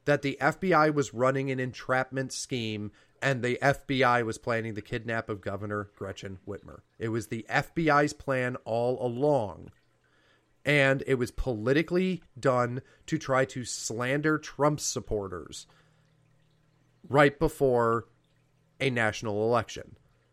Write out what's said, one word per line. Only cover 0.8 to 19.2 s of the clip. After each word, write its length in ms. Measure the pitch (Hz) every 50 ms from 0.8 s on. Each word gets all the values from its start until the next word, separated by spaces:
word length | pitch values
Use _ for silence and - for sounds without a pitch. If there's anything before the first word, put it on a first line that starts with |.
| 156 156
was 220 | 151 143 139 - -
running 380 | 113 123 131 135 135 135 139
an 80 | 131 127
entrapment 760 | 127 127 113 - - - 131 127 131 - - 135 135 127 -
scheme 600 | - - - 131 123 113 110 107 104 104 104 - _ _ _ _ _
and 220 | - 131 139 123 113
the 180 | 123 123 - 131
F 240 | 139 139 - -
B 180 | - 135 127 131
I 180 | 123 120 120 120
was 160 | 110 110 -
planning 360 | - 123 117 117 110 113 107
the 80 | 104 104
kidnap 460 | - - 120 107 117 113 113 113 -
of 120 | 110 98
Governor 500 | - 104 98 98 104 104 104 104 104 101 _
Gretchen 420 | _ - 95 92 - - 101 95 92 -
Whitmer? 340 | - 101 - - - - - - _ _ _
It 100 | - 113
was 200 | 110 120 104 -
the 160 | - 113 107 -
F 260 | 117 135 143 - -
B 160 | - 170 151
I's 220 | 143 143 147 147 147
plan 440 | - - - 135 127 123 123 123 - -
all 400 | 120 110 117 120 123 127 120 123
along. 680 | 123 117 120 139 151 147 135 113 98 82 80 90 - - _ _ _ _ _ _ _ _ _ _ _ _ _ _ _ _ _ _
And 400 | 143 143 147 135 135 135 135 -
it 80 | - 135
was 160 | 127 123 113
politically 920 | - - - 131 123 107 107 123 139 151 170 165 175 180 185 185 185 170 - _ _ 123
done 420 | - 139 127 123 123 120 120 127 - _ _ _ _
to 120 | - - 151
try 260 | - - 135 127 135
to 200 | 135 - 131 120
slander 720 | - - - - - - 110 123 127 135 147 147 156 156
Trump 440 | 151 151 - - - 139 147 147 139
supporters 880 | - - - 127 - - 117 104 101 95 90 87 - - - - - _ _ _ _ _ _ _ _ _ _ _ _ _ _ _ _ _ _ _ _ _ _ _ _ _ _ _ _ -
right 300 | 113 139 147 143 143 -
before 720 | 165 151 - - 143 135 123 120 117 117 117 117 110 - _ _ _ _ _ _ _ _ _ _ _ _ _ _
a 100 | 131 131
national 540 | 123 120 113 107 101 -